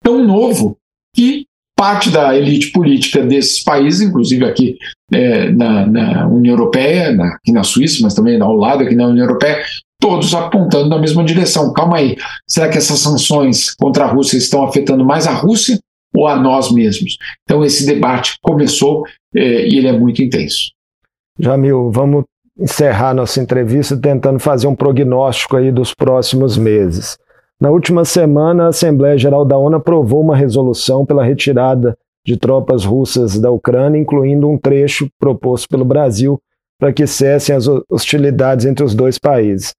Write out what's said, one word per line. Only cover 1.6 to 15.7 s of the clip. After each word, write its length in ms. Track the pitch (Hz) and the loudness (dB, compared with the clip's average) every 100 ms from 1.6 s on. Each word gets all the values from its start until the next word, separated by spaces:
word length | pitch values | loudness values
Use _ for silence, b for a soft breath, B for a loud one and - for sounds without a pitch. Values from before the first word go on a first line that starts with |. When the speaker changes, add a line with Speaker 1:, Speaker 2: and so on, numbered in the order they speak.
| _ - | _ -2
Speaker 1:
parte 320 | 202 202 - | 0 0 0
da 260 | 160 139 | 2 2
elite 380 | 135 143 147 - | 2 2 0 0
política 500 | 185 156 135 - - | 0 2 0 0 -2
desses 400 | 123 139 - - | 0 0 0 -4
países, 380 | - 147 143 175 | -2 0 0 0
inclusive 460 | 208 175 - 127 123 | 0 0 0 0 0
aqui, 320 | - 127 127 B - _ | 0 -2 -2 B -20 _
é, 380 | - 123 120 185 | 0 2 0 0
na, 360 | 120 113 - 101 | 0 2 0 2
na 400 | 160 110 - - | 0 0 0 0
União 280 | 120 120 | 2 2
Europeia, 580 | 120 117 131 139 175 160 | 2 0 0 0 0 0
na, 220 | 107 87 | 0 -2
aqui 180 | - - | -4 -2
na 100 | 117 | -2
Suíça, 360 | 98 120 156 - | 0 0 0 0
mas 140 | 110 | 0
também 260 | 98 113 113 | 2 0 2
ao 160 | 101 107 | 0 0
lado 260 | 110 131 | 0 0
aqui 120 | 127 | 0
na 120 | 120 120 | 2 2
União 200 | 120 123 | 2 0
Europeia, 360 | 117 147 147 B B _ _ | 0 0 -2 B B _ _
todos 340 | 208 175 156 | -2 0 -2
apontando 540 | 175 170 202 165 147 147 | -2 0 0 2 0 2
na 100 | 156 | 0
mesma 240 | 156 160 | 0 0
direção. 480 | 160 165 175 160 139 | 0 0 0 0 -2
"Calma 240 | 120 170 170 | 0 0 0
aí, 180 | 131 - B B - | 0 -2 B B -6
será 220 | - 160 | -2 0
que 80 | 160 | -2
essas 220 | - 147 | -2 -2
sanções 760 | 151 139 - 151 135 117 - | -2 -2 0 0 0 0 -4
contra 300 | - 139 139 | -2 -2 0
a 40 | 127 | 0
Rússia 300 | 127 135 131 | 0 0 -2
estão 260 | - 139 | 0 -2
afetando 400 | 131 143 139 131 | 0 -2 0 0
mais 220 | 131 156 156 | 0 0 -2
a 60 | |
Rússia 460 | 123 185 220 - | 0 0 0 0